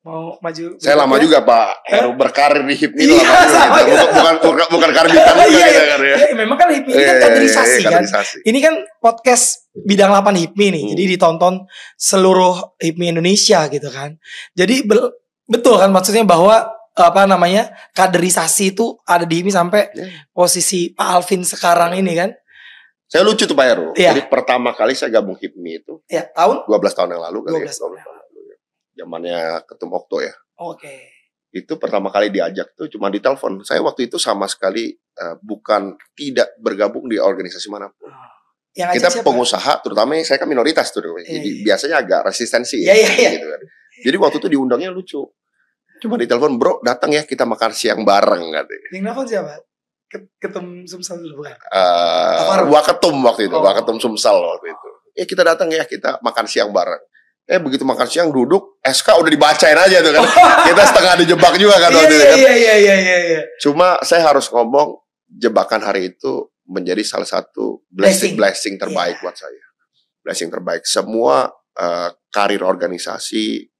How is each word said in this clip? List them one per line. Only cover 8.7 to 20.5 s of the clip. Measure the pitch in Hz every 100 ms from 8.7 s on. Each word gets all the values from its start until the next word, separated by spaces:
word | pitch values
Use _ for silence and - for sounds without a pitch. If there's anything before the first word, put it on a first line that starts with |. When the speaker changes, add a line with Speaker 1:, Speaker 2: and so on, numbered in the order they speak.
| 320 370 _
Speaker 1:
podcast | 233 226 - 247 - - _ -
bidang | - 196 196
delapan | 202 202 190
hipmi | 165 196 202
nih. | 165
Speaker 2:
Hmm. | 107
Speaker 1:
Jadi | - 190
ditonton | 180 175 165 175 185 190 - -
seluruh | _ - 190 190 185 180 180 - _
hipmi | 165 165 175
Indonesia | 170 170 202 - 190 156
gitu | 143 143
kan. | 127 143 160 - - -
Jadi | - 202 262
bel-, | 214 214 240 - _ _
betul | _ 240 254 208
kan | 196
maksudnya | 185 185 208
bahwa, | 214 170 190 226 - - _
apa | - 175 180
namanya, | 196 185 175 196 - - -
kaderisasi | - 185 175 180 180 160 - 190
itu | 190 233 -
ada | - 175
di | 170 165
hipmi | 185
sampai | 190 175 208 -
Speaker 2:
Iya. | - 190 165 _
Speaker 1:
posisi | - 180